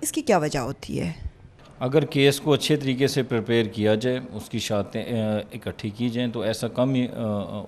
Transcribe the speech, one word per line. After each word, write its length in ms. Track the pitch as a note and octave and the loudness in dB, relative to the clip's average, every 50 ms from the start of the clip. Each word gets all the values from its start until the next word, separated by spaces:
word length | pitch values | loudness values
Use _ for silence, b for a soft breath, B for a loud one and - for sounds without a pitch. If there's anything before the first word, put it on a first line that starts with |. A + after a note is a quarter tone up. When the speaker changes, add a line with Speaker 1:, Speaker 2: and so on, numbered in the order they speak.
| - | -6
Speaker 1:
इसकी 180 | - - D#4+ - | -4 -4 -2 2
क्या 160 | - G#3 F3 | 4 4 4
वजह 220 | D3+ D3 - C#3+ | 4 0 -2 -2
होती 360 | A#2+ B2 C#3+ - - - - | -4 -4 -6 -8 -10 -8 -6
है? 180 | C#3 - F3 D#3 - - - - - - - - - - - - - | -4 -4 -4 -6 -8 -10 -12 -12 -14 -20 -20 -20 -20 -20 -20 -10 -6
Speaker 2:
अगर 240 | B2+ B2+ C3+ D#3 C#3+ | -2 2 2 2 2
केस 340 | - - C#3+ C#3 C#3+ C3+ - | 2 2 4 6 6 4 4
को 140 | - D#3 C#3+ | 2 2 2
अच्छे 240 | C3+ - - D3+ | 2 4 2 0
तरीके 320 | C#3 C3+ C3+ C3 B2 C3+ B2+ | 2 2 0 0 2 2 2
से 140 | C3 C#3+ B2+ | 2 0 -2
प्रिपेयर 440 | C3 B2 A2+ G#2 A2+ A#2 A#2 A2+ G#2 | 0 0 -2 0 2 4 4 2 2
किया 260 | G2 G#2+ G#2 G#2+ G#2+ | 0 2 4 4 4
जाए, 240 | A2 A#2 B2+ B2+ B2+ B2+ - F2 | 4 2 0 0 -2 -4 -6 -10
उसकी 260 | G#2 - - - A2+ | -12 -10 -6 -6 -4
शातें, 400 | - - A2 G2+ G2 - - A2+ G2+ | -2 0 0 0 -2 -2 -4 -6 -6
अ, 400 | E2+ A#2+ A2 G#2+ G#2+ G#2+ G#2 - - - | -4 -2 -2 0 0 0 -2 -2 -6 -10
इकट्ठी 360 | A2 - G2 - - - A2 | -10 -8 -8 -8 -6 -6 -6
की 180 | G2+ A2 A#2+ B2 | -4 -2 -2 -2
जाएँ 200 | A2+ A#2+ B2 A#2+ | 0 0 -2 -2
तो 140 | G#2+ - F#2 | -2 -2 -2
ऐसा 240 | G#2+ A#2 - - A2+ | -2 -2 -2 -4 -4
कम 260 | - - B2 C3+ C3+ | 0 0 2 2 2
ही, 100 | B2+ B2 | 2 0
अ, 600 | - - - A#2 G#2+ G#2 G2+ G2 - - G#2 F#2+ | 0 -2 -4 -2 -2 -2 -2 -4 -4 -6 -8 -10